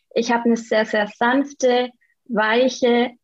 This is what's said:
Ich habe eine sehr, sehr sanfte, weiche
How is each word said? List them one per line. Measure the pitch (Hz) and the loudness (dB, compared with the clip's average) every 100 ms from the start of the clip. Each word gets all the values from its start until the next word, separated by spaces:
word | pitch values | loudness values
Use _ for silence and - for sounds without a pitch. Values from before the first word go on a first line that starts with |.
| _ | _
Ich | - 233 | -4 -2
habe | 240 233 | 0 0
eine | 226 | -2
sehr, | - 214 220 | 0 -2 0
sehr | 214 208 | -2 -4
sanfte, | - 233 269 277 - 254 247 247 - _ _ - | -2 0 0 -2 -2 0 0 -2 -8 _ _ -6
weiche | 208 214 233 254 - 247 240 247 - | -2 0 2 0 0 2 2 0 -6